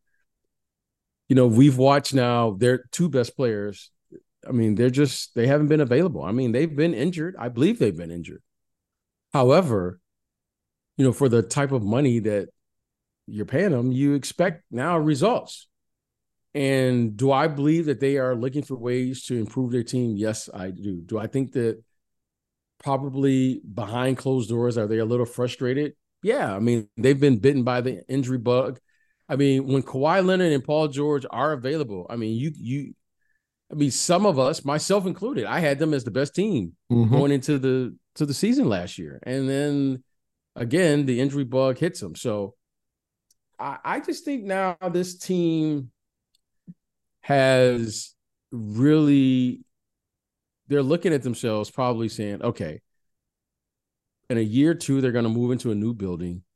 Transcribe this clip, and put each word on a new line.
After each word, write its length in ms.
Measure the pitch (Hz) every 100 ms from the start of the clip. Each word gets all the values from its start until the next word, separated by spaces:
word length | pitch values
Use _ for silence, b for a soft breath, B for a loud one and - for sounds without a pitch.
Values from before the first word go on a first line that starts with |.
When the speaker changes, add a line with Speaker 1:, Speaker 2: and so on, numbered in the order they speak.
| _ _ _ _ _ _ _ _ _ _ _ _ -
Speaker 1:
you 60 | 131
know, 100 | 123
we've 300 | 110 143 127
watched 360 | 131 143 139
now 380 | 135 123 120 117
their 340 | 95 123 127 -
two 160 | - 170
best 280 | 131 117 -
players. 560 | 127 107 104 98 - _ _ - _ _ -
I 40 |
mean, 240 | 123 110 101
they're 140 | 123
just, 460 | 127 143 - - 117
they 100 | 120
haven't 220 | 147 151
been 140 | 151
available. 420 | 135 123 180 98
I 80 | 73
mean, 200 | 117 131
they've 240 | 113 165 139
been 180 | 165
injured. 420 | 123 151 170 160 -
I 120 | 120
believe 280 | 120 160 233
they've 160 | 120 82
been 160 | 85
injured. 300 | 85 85 - _ _ _ _ _ _ _ _ _
However, 680 | 147 127 156 175 107 90 92 _ _ _ _ _ _ _ _ _ -
you 80 | 135
know, 80 |
for 160 | 113 139
the 120 | 117
type 300 | 113 - 139
of 120 | 135
money 360 | 101 113 143 120
that 300 | 104 104 85 _ _ _ _ _ _ _ -
you're 180 | 104 104
paying 260 | 135 202
them, 200 | 135 123
you 220 | 127 143
expect 500 | 143 135 - 180 160 _
now 260 | 117 147 175
results. 720 | 151 143 190 247 - - - _ _ _ _ _ _ _ _
And 600 | 147 135 135 127 123 117 104
do 160 | 135
I 160 | 135 156
believe 380 | 143 143 160 156
that 140 | 117
they 160 | 139 139
are 180 | 127 123
looking 280 | 127 135
for 120 | 135 127
ways 480 | 120 127 127 131 -
to 120 | 123
improve 340 | 107 - 127
their 120 | 123
team? 320 | 113 131 120 101
Yes, 320 | 107 107 -
I 180 | 95 95
do. 300 | 92 101 87 85
Do 120 | 110
I 100 | 107
think 260 | 135 127
that 280 | 127 117 110 _ _ _ _ _ _ _ _ _ _
probably 800 | - 135 139 131 139 131 131 127 -
behind 440 | 98 101 117 127 131
closed 320 | 135 131 107
doors, 280 | 117 120 117
are 100 | 104
they 100 | 110
a 80 | 110
little 200 | 120 120
frustrated? 680 | - 123 - 127 131 147 - _ _
Yeah, 300 | 185 269 156
I 60 | 98
mean, 300 | 117 120 104 -
they've 220 | 123 139
been 180 | 143 120
bitten 260 | 131 143
by 160 | 120 123
the 200 | 123 104 -
injury 280 | 135 127 131
bug. 420 | 117 123 131 135 _ _ _ _ -
I 80 | 139
mean, 280 | 139 135 135
when 140 | 135
Kawhi 440 | 127 131 143 190 185
Leonard 260 | 185 180
and 120 | 143
Paul 260 | 127 151 156
George 360 | 135 147 147 127
are 240 | 113 143
available, 520 | 147 127 156 131 95 87
I 80 | 117
mean, 200 | 110 113
you, 140 | 147
you, 400 | 151 117 139 139 - _ _ _ _ _ _ _
I 40 | 151
mean, 160 | 143
some 340 | - - 180 208
of 120 | 139
us, 280 | 131 160 139
myself 400 | 151 - 196 185
included, 400 | - 226 277 104
I 140 | 139
had 200 | 160 139
them 140 | 160
as 100 | 143
the 80 | 117
best 240 | 104 143 -
team 380 | 208 160 87 - -
Speaker 2:
Mm-hmm. 240 | 120 113 139
Speaker 1:
going 160 | 143
into 260 | 143 135 143
the, 380 | 131 131 123 - _ -
to 100 | 147
the 80 |
season 340 | 135 202 254 196
last 300 | 98 87 -
year. 240 | 78 65
And 240 | - 131 131
then 560 | 135 147 143 139 131 _ _ _ _ _ -
again, 480 | 120 151 175 147 139
the 160 | 123
injury 240 | 135 139 131
bug 320 | 127 135 123
hits 240 | 165 -
them. 140 | 95 78
So 380 | 127 104 98 - _ _ _ _ _ _ _ _ _ -
I, 200 | 135 139 135
I 140 | 214
just 240 | 330 320 -
think 180 | 277
now 320 | 202 190 190 170 185
this 260 | 175 180 180
team 760 | - 180 170 160 156 147 131 _ _ _ _ _ _ _ - - _ _ _ _
has 920 | - 139 135 131 127 120 113 - - _ _ _ _
really, 1120 | 120 107 107 139 156 151 143 131 127 127 123 - _ _ _ _ _ _ _ _ _ -
they're 160 | 143
looking 300 | 131 170 180
at 100 | 147
themselves 480 | 123 113 120 107 104
probably 380 | - 127 117 113
saying, 320 | 110 107 101
Okay, 400 | 120 113 85 76 _ _ _ _ _ _ _ _ _ _ _ _ _ _ -
in 80 | 117
a 40 |
year 300 | 107 117 151
or 40 | 165
two, 260 | - 135
they're 100 | 131
gonna 180 | 120 117
move 220 | 113 120
into 200 | 127 123
a 40 | 104
new 180 | 107
building. 500 | 117 98 87 87 87 -